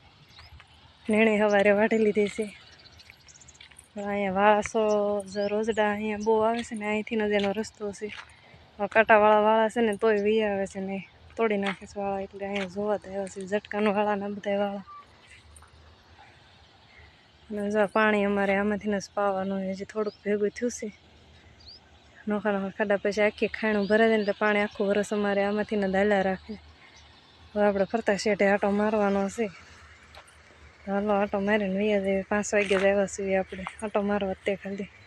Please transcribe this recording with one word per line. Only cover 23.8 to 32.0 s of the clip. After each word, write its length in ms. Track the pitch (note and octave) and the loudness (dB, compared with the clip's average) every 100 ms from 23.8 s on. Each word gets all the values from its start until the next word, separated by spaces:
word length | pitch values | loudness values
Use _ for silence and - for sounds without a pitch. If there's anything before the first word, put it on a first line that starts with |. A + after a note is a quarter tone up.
| G3 | 0
ભરાય 200 | G#3+ A3+ | 2 4
જાય 100 | A3 | 2
ને 60 | |
એટલે 160 | G3+ G3+ | 0 0
પાણી 220 | G#3+ G#3 | 0 0
આખું 240 | G#3 - G3+ | -2 -2 0
વરસ 240 | G#3 G3+ | 0 -2
અમારે 280 | G#3 G3+ G3+ | -2 0 0
આમાંથી 360 | G3+ G#3 G3+ G#3+ | 0 -2 -2 -2
જ 20 | |
હાલ્યા 420 | G3 F#3+ G#3 G3+ F#3+ | 0 0 2 2 0
રાખે. 260 | F#3 - G#3 - - - - - - - - - | -2 -8 -16 -18 -20 -20 -20 -20 -20 -20 -20 -8
હવે 100 | G#3 G#3 | 0 2
આપણે 200 | G3 F#3+ | 2 0
ફરતા 260 | A3+ A3 G3 | -2 -2 0
શેઠે 220 | A3 G3+ G3 | 0 2 4
આંટો 180 | G3+ G3+ G3+ | 4 2 2
મારવાનો 400 | G#3+ G#3+ G3+ G3 G3 A3 | 2 2 2 0 -2 -4
છે. 100 | G#3+ D#3+ - - - - - - - - - - - - | -6 -8 -20 -20 -20 -20 -20 -20 -20 -20 -20 -20 -20 -18
તો 80 | - | -6
હાલો 200 | G3 G#3 | -4 0
આંટો 220 | G3 G3+ G3+ G3 | 0 0 -2 0
મારીને 320 | G#3+ G3 F#3+ | 0 0 -2
વયા 240 | G#3+ G3+ | 0 0